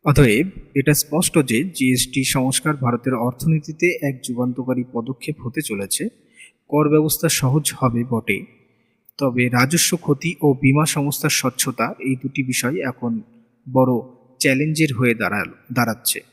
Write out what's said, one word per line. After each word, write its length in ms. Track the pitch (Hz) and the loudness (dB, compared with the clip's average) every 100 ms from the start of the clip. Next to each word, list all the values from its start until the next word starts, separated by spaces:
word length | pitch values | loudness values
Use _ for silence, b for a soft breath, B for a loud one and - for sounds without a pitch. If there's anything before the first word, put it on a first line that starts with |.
| 156 | 4
অতএব 440 | 139 127 107 185 - - 139 | 6 6 4 0 -6 -4 -2
এটা 180 | 135 | 2
স্পষ্ট 460 | 143 - 175 180 170 131 | 0 0 0 2 2 2
যে 180 | 117 | 0
জিএসটি 600 | 180 165 131 123 - 139 | 0 0 0 2 0 -2
সংস্কার 520 | 131 135 127 135 156 143 | 0 0 0 0 -2 0
ভারতের 400 | 127 117 - 110 | 0 0 -2 0
অর্থনীতিতে 840 | 120 - 165 156 147 156 175 160 | -2 0 0 0 -2 -2 -2 0
এক 200 | 143 127 | -4 -4
যুগান্তকারী 600 | - 120 123 123 127 127 123 | -8 -2 -2 -2 -2 -4 -2
পদক্ষেপ 420 | 117 117 135 - 151 | -6 -6 -8 -8 -8
হতে 200 | 123 156 | -8 -8
চলেছে। 480 | 147 101 98 - 196 _ B B B B _ | -6 -6 -4 -4 -6 _ B B B B _
কর 220 | 147 151 | 2 4
ব্যবস্থা 400 | 156 156 - 165 | 4 2 0 0
সহজ 440 | - 131 151 147 - | 0 2 0 -2 0
হবে 280 | 127 117 120 | 0 0 -2
বটে, 360 | 113 - 98 - _ _ _ _ _ - - | -2 -2 -4 -6 _ _ _ _ _ -20 -4
তবে 320 | 139 120 123 | -2 0 2
রাজস্ব 480 | 123 131 165 - 175 | 2 2 2 0 -2
ক্ষতি 380 | - 143 165 175 | 0 0 -2 2
ও 120 | 151 | 2
বীমা 320 | 131 135 143 156 | 4 4 4 2
সংস্থার 440 | 156 143 - 151 | 0 -2 -2 -2
স্বচ্ছতা, 640 | - 131 - 135 120 117 - | 0 -2 -2 -6 -2 -4 -4
এই 160 | 135 127 | -4 -4
দুটি 280 | - - | -4 -4
বিষয় 320 | 127 123 123 151 | -4 -2 -2 -2
এখন 400 | 131 - 120 113 - _ _ _ 139 | -6 -6 -6 -6 -8 _ _ _ -2
বড় 180 | 127 127 123 131 - _ _ | 2 2 2 -4 -20 _ _
চ্যালেঞ্জের 540 | 139 135 151 156 156 | 0 0 0 0 0
হয়ে 200 | 117 123 | 2 0
দাঁড়াল-, 600 | 113 95 101 85 - _ | 0 -2 -4 -6 -12 _
দাঁড়াচ্ছে। 480 | 123 113 110 - - - | -2 -2 -2 -6 -8 -10